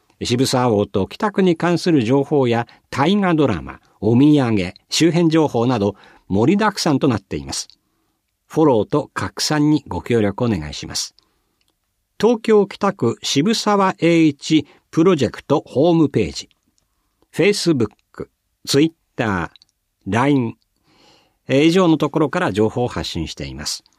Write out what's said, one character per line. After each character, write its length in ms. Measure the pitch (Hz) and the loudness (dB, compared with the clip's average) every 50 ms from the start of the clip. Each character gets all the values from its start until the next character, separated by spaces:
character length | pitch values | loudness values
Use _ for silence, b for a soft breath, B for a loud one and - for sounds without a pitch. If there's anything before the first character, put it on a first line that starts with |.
| _ _ _ _ 101 | _ _ _ _ -4
渋 220 | 98 117 120 131 | -4 0 0 0
沢 260 | - - 123 123 123 | 0 0 0 0 2
王 140 | 110 101 104 | 2 0 0
と 220 | - - 104 95 - | 0 -2 -4 -4 -4
北 260 | - - - 208 196 | -4 -6 -6 -4 0
区 80 | - | 0
に 160 | 190 185 165 - | 2 2 2 0
関 200 | - 170 175 165 | 0 0 -2 0
す 140 | - 185 | 0 0
る 140 | 160 143 113 | 0 0 2
情 180 | 107 135 143 139 | 2 0 0 0
報 240 | - 156 143 131 120 | 0 0 0 2 2
や 200 | 117 117 113 b b b b _ | 0 -2 -2 b b b b _
大 300 | - 131 135 165 202 208 | -4 -2 0 0 0 0
河 160 | 196 180 170 | 0 0 2
ド 120 | 151 147 123 | 2 2 0
ラ 140 | 92 80 | 0 -4
マ、 200 | 67 69 65 - _ _ _ _ | -6 -12 -16 -18 _ _ _ _
お 180 | - 107 120 120 | -2 2 4 4
土 220 | 143 151 151 147 | 6 6 4 4
産、 340 | 131 117 110 101 90 90 - _ _ _ | 2 0 0 -2 -2 -4 -8 _ _ _
周 220 | - - 151 175 | -2 0 0 2
辺 160 | 151 175 175 160 | 2 2 2 2
情 220 | 151 165 156 135 | 2 2 0 0
報 160 | - 120 117 | 0 -2 0
な 120 | 127 131 113 | 0 0 0
ど 200 | 98 101 101 b b b b b b _ | -2 -2 -4 b b b b b b _
盛 240 | 92 98 117 151 196 | 0 2 2 2 2
り 40 | 208 | 2
だ 140 | 220 214 | 0 -2
く 80 | 202 - | -2 -2
さ 140 | - 175 143 | -2 -2 0
ん 60 | 131 | 0
と 100 | 147 143 | 0 0
な 80 | 117 - | 0 -2
っ 40 | |
て 140 | - _ - | -4 _ -10
い 100 | 76 67 | -10 -10
ま 60 | 67 | -10
す。 160 | - - - - _ _ _ _ _ _ _ _ _ _ _ _ _ _ _ _ | -10 -10 -12 -12 _ _ _ _ _ _ _ _ _ _ _ _ _ _ _ _
フ 140 | - 151 | -2 2
ォ 40 | 160 | 2
ロ 160 | 147 127 110 | 4 2 2
ー 40 | 95 | 0
と 240 | - - 147 - - _ | -2 -2 -4 -4 -6 _
拡 300 | - - 92 - - - | -10 -10 -10 -8 -8 -4
散 260 | - 156 151 147 151 | -4 -2 0 2 2
に 140 | 151 151 - - | 2 0 -2 -6
ご 140 | 90 85 | -10 -10
協 200 | - - 120 117 | -4 -2 0 0
力 240 | 104 101 98 - 123 | 0 -2 -2 -2 -2
お 20 | 117 | -2
願 220 | 107 85 76 73 | -2 -4 -4 -8
い 40 | 71 | -10
し 140 | - - 80 | -12 -14 -10
ま 80 | 78 | -10
す。 200 | - - - - _ _ _ _ _ _ _ _ _ _ _ _ _ _ _ _ _ _ _ _ _ | -10 -10 -10 -14 _ _ _ _ _ _ _ _ _ _ _ _ _ _ _ _ _ _ _ _ _
東 220 | - 226 247 226 | 0 0 0 0
京 240 | - - 220 208 196 196 | 0 2 2 2 2 0
北 260 | - - 208 196 - | -2 -4 -4 -4 -2
区 240 | - 131 117 113 - | -2 -2 -2 -2 -4
渋 320 | - - - 139 151 214 226 | -6 -4 -2 0 0 0 -2
沢 420 | - - 208 208 202 196 185 175 - | -2 0 0 0 2 0 0 -2 0
栄 240 | 156 170 170 165 160 | 0 2 2 4 4
一 400 | 156 139 - - - 156 156 B B B B B B | 2 0 -2 -2 0 0 0 B B B B B B
プ 120 | - 160 165 | -2 2 2
ロ 120 | 190 185 | 2 4
ジ 120 | 143 123 92 | 2 0 -2
ェ 20 | |
ク 140 | - - - | -2 -6 -4
ト 180 | - 139 156 - | -2 -2 -2 -2
ホ 260 | - - 120 151 175 | -4 -2 0 2 2
ー 20 | 170 | 4
ム 160 | 165 156 135 | 2 2 2
ペ 180 | - 131 98 76 | 2 0 -2 -2
ー 40 | |
ジ、 180 | 71 - - - _ _ _ _ _ _ _ _ _ _ _ _ _ _ _ _ _ | -4 -10 -16 -16 _ _ _ _ _ _ _ _ _ _ _ _ _ _ _ _ _
Facebook、 560 | - 160 202 202 202 - 175 165 131 113 101 - _ _ _ _ - - - _ _ _ _ _ _ _ | 0 2 2 2 0 0 0 0 0 0 -4 -4 _ _ _ _ -16 -16 -16 _ _ _ _ _ _ _
Twitter、 840 | - - 139 156 160 - _ _ _ _ - 123 107 98 90 80 - - _ _ _ _ _ _ _ _ _ _ 98 | -2 2 2 2 2 0 _ _ _ _ -6 -4 -2 -2 -2 -4 -6 -10 _ _ _ _ _ _ _ _ _ _ -4
line、 460 | 95 113 127 143 147 135 120 113 - - _ _ _ b b b b b b b b b b b b b b - | -2 0 2 2 2 0 0 -2 -8 -12 _ _ _ b b b b b b b b b b b b b b -2
え 140 | 131 135 | 0 2
ー、 20 | 151 | 2
以 60 | 165 | 4
上 180 | 165 190 185 165 | 4 4 4 4
の 80 | 160 147 | 2 2
と 120 | 151 143 | 0 -2
こ 100 | - 156 | -2 -2
ろ 100 | 160 143 | -2 -2
か 100 | - 180 | -2 -2
ら 140 | 185 - 95 | -4 -2 0
情 160 | 101 110 107 | 0 0 0
報 160 | - 123 123 | 0 -2 -4
を 20 | 117 | -4
発 220 | - 85 80 - | -4 -6 -8 -6
信 180 | - 87 80 76 | -6 -6 -8 -8
し 80 | - | -8
て 100 | - 73 | -12 -12
い 100 | 69 65 | -12 -12
ま 100 | 69 76 | -10 -10
す。 180 | - - - - _ _ | -10 -10 -10 -12 _ _